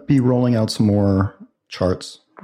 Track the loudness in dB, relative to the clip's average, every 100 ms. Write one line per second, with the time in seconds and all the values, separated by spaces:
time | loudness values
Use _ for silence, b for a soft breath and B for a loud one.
0 | -2 0 2 2 0 0 -2 0 0 2
1 | 2 2 0 -6 -20 _ _ -4 -2 -4
2 | -8 -20 _ -16